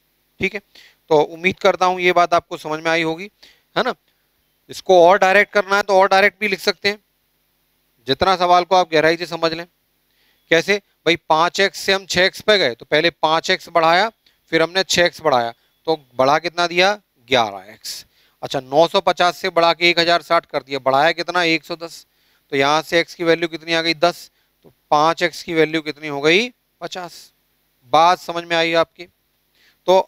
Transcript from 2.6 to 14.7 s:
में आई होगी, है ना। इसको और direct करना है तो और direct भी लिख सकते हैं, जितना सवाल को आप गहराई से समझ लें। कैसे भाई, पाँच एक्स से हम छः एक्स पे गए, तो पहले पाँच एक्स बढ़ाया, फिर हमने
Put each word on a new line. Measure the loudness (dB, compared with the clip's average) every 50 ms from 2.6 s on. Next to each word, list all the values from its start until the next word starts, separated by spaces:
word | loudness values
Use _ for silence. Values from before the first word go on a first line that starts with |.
| -10 -8 -8 -6
में | -4 -2
आई | -2 -2
होगी, | -2 -4 -6 -8 -12 -18 _ _ _ -20 _ _ _ _ -6
है | -4 -4
ना। | -4 -6 _ _ _ _ _ _ _ _ _ _ _ _ _ _ -20
इसको | -20 -6 0 2 4 6
और | 6 6 6 4
direct | 4 4 4 2 2 2
करना | 0 -4 -2 0 -2
है | -2
तो | 0 2 2
और | 2 4 4
direct | 4 4 2 2 0 -2
भी | -6 -6
लिख | -6 -4
सकते | -4 -4 -4 _ -4 -6
हैं, | -6 -6 _ _ _ _ _ _ _ _ _ _ _ _ _ _ _ _ _ _ _ _ -6 -4
जितना | -2 0 0 0 0
सवाल | 2 2 2 2 2 2
को | 2 2
आप | 0 0 2
गहराई | 0 2 2 2 0
से | -2 -6 -10
समझ | -8 -4 -4 -4
लें। | -4 -6 -12 -16 _ _ _ _ _ _ _ _ _ _ _ _ _ _ _ 0
कैसे | 0 0 0 0 -4 -4 -6 _ _ _ -2
भाई, | -2 -2 -2
पाँच | _ 0 0 2 0 0 0 -2
एक्स | -2 -2 -4 -4
से | -4 -2
हम | -2 -2 -4
छः | -4 -2 0
एक्स | 0 0 -2 -2
पे | 0 0 2 2
गए, | 0 -2 -4
तो | -6 -6
पहले | -2 -2 0 0 0
पाँच | -2 _ -2 0 0 0 -2 -2
एक्स | -4 -4 -4 -4
बढ़ाया, | -2 2 2 4 4 2 2 -2 -4 _ _ _ _ _ _ -2
फिर | 0 0
हमने | 0 0